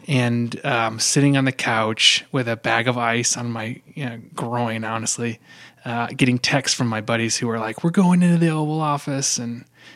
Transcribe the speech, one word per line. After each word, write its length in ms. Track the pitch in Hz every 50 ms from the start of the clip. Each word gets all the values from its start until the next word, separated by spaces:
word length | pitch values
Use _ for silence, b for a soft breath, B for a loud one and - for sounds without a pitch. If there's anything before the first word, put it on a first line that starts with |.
| -
and, 580 | - 143 127 123 120 120 120 120 117 - - -
um, 360 | 143 131 117 113 110 113 113
sitting 360 | - - - 143 139 143 139
on 100 | 135 135
the 60 | 131
couch 720 | 127 - - 127 117 110 110 110 113 - - - - - - -
with 180 | - 135 123 117
a 80 | 113
bag 300 | 110 - 117 113 117 113
of 100 | 127 120
ice 400 | 123 120 113 117 117 117 - -
on 140 | 120 120 120
my, 300 | 117 113 110 113 123 - _ -
you 120 | - 156 139 123
know, 120 | 117 117 101 - -
groin, 480 | - 131 117 120 120 120 113 113 113 113
honestly, 560 | 107 110 113 113 - - - 120 117 110 - B B B B B B B B -
uh, 220 | 123 117 117 117 113 -
getting 220 | 135 135 127 123 123
texts 400 | - - - 135 - - - -
from 80 | 127
my 140 | 117 110 110
buddies 380 | 104 120 117 113 117 110 - -
who 100 | 123 117
were 100 | 113 110
like, 240 | 110 110 110 -
"We're 80 | - 170
going 320 | 170 208 185 175 180 180
into 160 | 180 175 170 165
the 120 | 170 165
Oval 300 | 156 156 151 151 156 160
Office," 560 | 156 147 147 139 - 151 139 135 135 - -
and 280 | - 120 117 117 120 - _ B B B B B